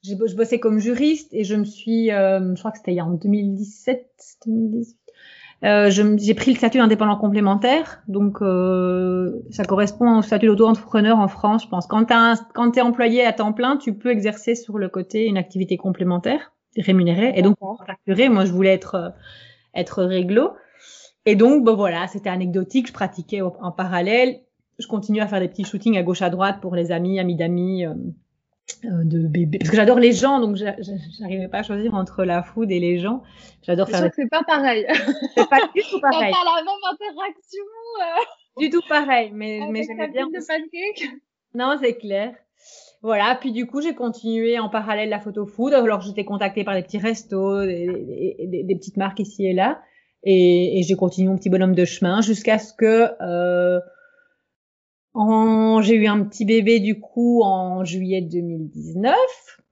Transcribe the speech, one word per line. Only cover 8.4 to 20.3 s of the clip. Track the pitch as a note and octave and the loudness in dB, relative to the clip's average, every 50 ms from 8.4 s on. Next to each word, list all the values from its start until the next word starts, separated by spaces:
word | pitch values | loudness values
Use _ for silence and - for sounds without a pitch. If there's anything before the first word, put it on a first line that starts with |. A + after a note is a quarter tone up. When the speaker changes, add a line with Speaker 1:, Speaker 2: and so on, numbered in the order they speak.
| G#3+ | -2
Speaker 1:
euh, | G3 F#3 F3+ F#3 F#3 F#3 F#3 F3+ F3+ F3+ F3+ F#3 F#3 F3+ F#3 F#3 F3+ - - - - | 0 2 2 2 0 0 0 0 0 0 0 0 0 0 -2 -2 -4 -6 -8 -12 -14
ça | - - F3 | -8 -6 -2
correspond | F3 G3 F#3+ G#3 G3+ G#3 - A#3+ A#3+ A3+ A3 | -2 0 0 0 0 0 0 2 4 4 4
au | G#3+ | 2
statut | G#3+ A3+ G3+ A#3 | 2 0 4 4
d'auto-entrepreneur | A3 G#3 G3 A3+ A3 A3+ A3 - - - A3 G#3 G#3+ A3+ A3 | 4 6 6 6 4 4 0 -2 -2 0 2 4 4 4 4
en | G3+ F#3+ | 2 0
France, | - - - G#3 G#3 A3+ - | -2 -2 0 0 0 0 -2
je | - | -4
pense. | - F3+ F3 | -6 -6 -6
Quand | - - G#3+ A3+ | -2 0 0 2
t'as | A#3 A#3+ A#3 A3+ A#3 A#3 | 4 4 4 4 4 2
un, | A3+ A3+ - - | 0 -4 -10 -6
quand | - A#3+ A#3+ A#3 | -2 0 0 2
t'es | B3+ B3 | 2 2
employé | A#3+ A#3+ B3 A#3+ A#3 A3+ B3 B3 | 2 2 2 2 2 2 4 2
à | A#3 A3 | 2 2
temps | A3+ G#3+ G#3+ G#3+ | 0 -2 -4 -2
plein, | G#3+ B3 B3+ C#4 C#4 | -2 0 0 0 -2
tu | - A#3+ G#3 | -2 -6 -6
peux | G#3 - B3 | -4 -2 0
exercer | B3 G#3 G3 A3 G#3 - - - A#3+ | 0 0 0 -2 -4 -4 -4 -4 -4
sur | A#3 - - G3+ | -4 -6 -10 -6
le | G#3+ G3 F3+ | -6 -6 -4
côté | - F#3 F#3 F#3 - G#3+ A3 | -6 -8 -8 -6 -2 -2 0
une | A3+ G3+ F#3+ | 0 0 -2
activité | F3+ - - F#3 F#3+ F#3 F3+ F3+ | -4 -4 -4 -6 -4 -4 -4 -4
complémentaire | - G3 F3+ - F#3 F3+ F3+ F3 - - C4 D4+ - - _ _ _ _ _ | -2 -4 -4 -2 0 0 0 0 -2 -2 -4 -4 -4 -10 _ _ _ _ _
rémunérée | A3+ G3 - F#3+ F#3 F3+ E3+ E3+ F#3 G#3+ C4 - | -6 0 2 2 4 4 2 2 2 0 0 2
et | F#3+ | 2
donc | F3+ G3 G#3 - | 2 2 2 0
Speaker 2:
D'accord. | G3+ F#3+ G#3+ A#3 - | -2 -14 -14 -14 -14
Speaker 1:
facturée. | - F#3 _ _ - F#3+ F#3 B3+ C4+ | -16 -18 _ _ -4 2 2 4 4
Moi, | A#3 G3 F#3+ | 4 4 2
je | F#3+ F3 | 2 2
voulais | F3+ F#3+ F#3+ F#3+ | 2 4 4 4
être, | F#3 - - - | 2 0 -6 -8
euh, | F#3 E3+ F3+ - - - - - - - - - _ _ _ _ | -8 -8 -8 -12 -16 -20 -20 -20 -20 -20 -20 -20 _ _ _ _
être | - F3 - - - F#3 | -6 -6 -6 -2 -2 -2
réglo. | F3+ F#3 F#3 F3+ F3 | 0 0 0 0 2